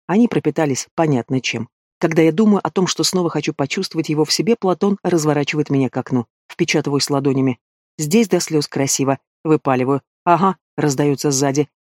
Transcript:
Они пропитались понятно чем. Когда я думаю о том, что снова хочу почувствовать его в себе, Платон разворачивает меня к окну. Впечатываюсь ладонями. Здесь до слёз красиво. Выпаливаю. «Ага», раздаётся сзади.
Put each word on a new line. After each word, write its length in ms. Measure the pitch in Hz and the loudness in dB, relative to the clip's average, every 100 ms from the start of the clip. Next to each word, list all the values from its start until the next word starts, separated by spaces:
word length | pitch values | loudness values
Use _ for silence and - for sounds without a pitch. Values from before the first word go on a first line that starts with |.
| - | -2
Они 220 | 196 240 | 2 2
пропитались 580 | 156 151 147 151 127 - | 0 -2 -2 -2 -2 -6
понятно 460 | - 160 131 - 131 | -2 0 0 0 -4
чем. 280 | - 117 113 _ _ - | -4 -8 -10 _ _ -4
Когда 240 | 160 160 | -2 2
я 80 | 160 | 2
думаю 300 | 156 214 196 | 4 2 2
о 60 | - | 0
том, 160 | - 180 | -2 -2
что 160 | - | -2
снова 260 | 160 185 170 | -2 0 -2
хочу 260 | 151 147 | -2 -4
почувствовать 540 | - 139 - 190 160 156 | -4 -4 -4 -6 -6 -4
его 160 | 151 | 0
в 80 | 151 | 0
себе, 220 | - 160 | 0 0
Платон 440 | 233 190 175 202 202 | 0 0 0 0 0
разворачивает 680 | 185 170 151 147 143 151 147 | 0 0 2 0 0 -2 0
меня 200 | 139 127 | 0 0
к 80 | 131 | -4
окну. 300 | - 127 113 _ _ | -4 -4 -4 _ _
Впечатываюсь 600 | - 165 156 143 139 - | -4 -2 0 0 -2 0
ладонями. 480 | 139 139 135 131 117 _ _ _ - | 0 0 0 0 -2 _ _ _ -8
Здесь 300 | 151 214 214 | 0 2 2
до 100 | 180 | 0
слёз 300 | - 156 147 | 0 -4 -4
красиво. 500 | 143 139 - 135 135 _ _ | -4 -2 0 0 -2 _ _
Выпаливаю. 600 | 160 151 143 127 127 139 _ _ | 0 0 2 0 0 -2 _ _
«Ага», 340 | - 165 190 185 _ - | 0 2 2 -2 _ -4
раздаётся 560 | 147 135 147 135 151 | -2 0 0 0 0
сзади. 360 | 135 139 135 143 _ | 0 0 0 -2 _